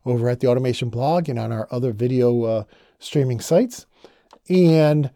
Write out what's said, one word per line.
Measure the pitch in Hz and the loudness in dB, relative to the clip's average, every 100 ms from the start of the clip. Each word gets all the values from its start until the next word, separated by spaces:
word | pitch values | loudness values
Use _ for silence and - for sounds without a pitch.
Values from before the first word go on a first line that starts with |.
| 127 | -4
over | 120 120 | -2 0
at | 123 | 0
the | 127 | 0
Automation | 123 131 117 120 | 2 0 -2 -4
Blog | 120 139 175 160 | -4 -2 -2 -2
and | 117 | -4
on | 113 | -6
our | 110 107 | -6 -6
other | 123 127 | -4 -4
video, | 107 123 127 123 120 | -2 -2 2 2 2
uh, | 113 110 104 _ _ _ | 0 -2 -6 _ _ _
streaming | - 151 131 117 | -6 -2 -2 -4
sites. | - 165 247 - - _ - _ _ _ - | 0 0 0 -4 -20 _ -20 _ _ _ -2
And | 180 170 160 151 151 139 | 4 6 6 4 2 0